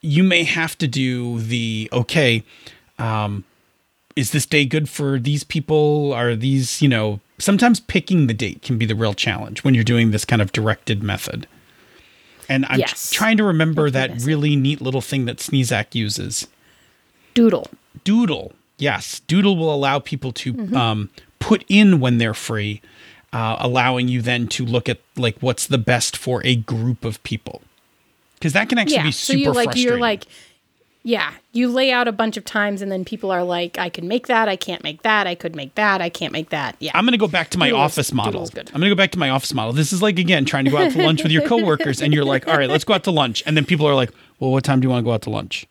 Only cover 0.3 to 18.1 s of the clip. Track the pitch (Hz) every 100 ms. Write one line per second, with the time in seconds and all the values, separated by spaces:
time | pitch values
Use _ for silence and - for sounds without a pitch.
0.3 | 175 165 165 165 - 151 135 131 127 120
1.3 | 120 113 120 117 110 110 123 117 160 135
2.3 | 113 - - - - _ - 113 110 104
3.3 | 101 - _ _ _ _ _ _ - 123
4.3 | 151 - 156 139 156 147 - 143 135 123
5.3 | 147 - 165 - 156 151 151 143 123 120
6.3 | 113 131 135 123 - 147 117 107 104 _
7.3 | _ - 202 233 226 - 185 - 180 135
8.3 | 107 104 - - 120 110 110 113 101 -
9.3 | 92 110 104 139 127 113 120 113 104 -
10.3 | 117 101 - 107 - - 107 104 98 -
11.3 | - - _ _ _ _ _ _ _ _
12.3 | _ - 135 135 131 - - - - 220
13.3 | 220 208 160 160 156 151 131 131 120 127
14.3 | 156 151 147 135 - 127 131 - 139 120
15.3 | 123 - 139 123 110 107 117 107 - -
16.3 | - - _ _ _ _ _ _ _ _
17.3 | - 226 185 - - _ - -